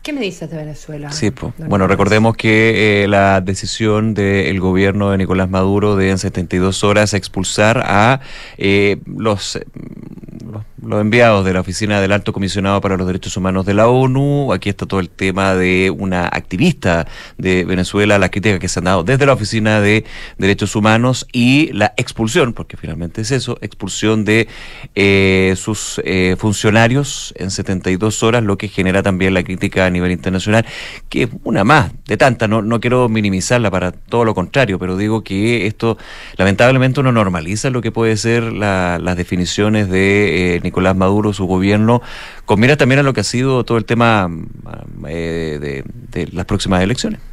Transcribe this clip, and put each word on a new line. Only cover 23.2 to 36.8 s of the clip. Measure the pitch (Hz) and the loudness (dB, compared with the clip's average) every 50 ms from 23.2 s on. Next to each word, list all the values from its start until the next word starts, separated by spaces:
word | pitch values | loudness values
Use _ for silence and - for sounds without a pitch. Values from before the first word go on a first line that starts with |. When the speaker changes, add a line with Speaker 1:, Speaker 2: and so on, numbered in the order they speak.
| 110 | -4
Speaker 2:
es | 110 | -2
eso, | 131 127 - 117 117 - | -2 -2 -2 -4 -8 -8
expulsión | - 104 - - - 95 - - - 107 110 110 104 | -10 -12 -10 -10 -10 -8 -6 -2 0 2 2 2 2
de, | 101 107 113 107 - - - - - - - - - _ | 2 2 2 2 0 -6 -18 -16 -16 -16 -18 -18 -8 _
eh, | 101 98 98 98 98 95 95 95 95 95 92 95 | 2 2 4 4 4 4 4 4 4 4 2 0
sus, | 92 - - 107 - - - - - - | 0 -2 -4 -4 -4 -6 -8 -8 -6 -4
eh, | - 92 92 90 92 92 90 | -2 0 0 2 0 0 0
funcionarios | - 110 101 - - 110 101 113 113 117 123 139 143 127 - - - - - | 0 -2 -2 2 0 2 4 4 4 4 2 0 -2 -4 -8 -10 -12 -14 -10
en | - 85 92 | -8 -8 -6
setenta | 95 - 98 - 95 92 - 92 | -6 -6 -4 -4 -4 -2 0 -2
y | 92 | 0
dos | 90 107 107 104 - 117 | 0 0 -2 0 0 0
horas, | 113 117 123 | 2 2 2
lo | 113 101 98 | 2 0 -2
que | 95 107 101 | -2 -4 -6
genera | - - 90 92 92 98 98 | -4 -2 0 2 2 2 2
también | 101 95 90 95 95 95 | 2 0 2 0 2 2
la | 92 87 | 0 -2
crítica | - 92 87 - 95 - 98 92 | -2 -6 -4 -4 -2 0 2 2
a | 92 90 | 2 2
nivel | 87 87 90 | 0 0 -2
internacional, | 90 - - 95 92 92 90 104 104 113 117 - - - - - - - - - | -2 -2 -2 -2 -2 -2 0 2 2 2 2 0 -8 -14 -14 -14 -16 -16 -14 -6
que | - 131 139 | -2 -2 -2
es | 113 - - - | -2 -4 -10 -6
una | - - - 95 | -2 0 0 4
más | 113 151 151 107 87 - - - | 4 4 4 4 0 -6 -12 -6
de | - 104 | -6 0
tantas. | 107 151 135 117 - 117 | 4 4 2 4 2 0
No, | 104 107 113 | 0 0 0
no | 101 110 117 113 | 0 0 -2 -2
quiero | 92 120 123 127 127 117 | 0 0 2 2 2 2
minimizarla, | 110 110 104 101 95 92 90 - 127 123 113 101 | 2 0 0 0 0 -2 0 0 0 2 2 0
para | 92 92 90 90 | 0 0 -2 -2
todo | - - - - - 117 117 | -4 -8 -10 -4 0 2 2
lo | 113 101 | 2 2
contrario, | 95 90 - - 143 131 110 95 | 0 -4 -2 0 0 0 2 0
pero | 87 92 92 92 | -4 -4 -4 -4
digo | 95 104 107 110 110 101 | -2 -2 -2 -2 -2 -4
que | - 98 95 107 117 120 117 92 | -4 -4 -2 0 0 0 0 -2
esto, | 110 110 - - 113 107 - - - - - - - - | -4 -4 -2 -2 -2 -2 -2 -8 -18 -18 -18 -18 -16 -4
lamentablemente, | - 92 98 98 - 120 123 131 131 | 0 2 2 4 4 4 4 4 4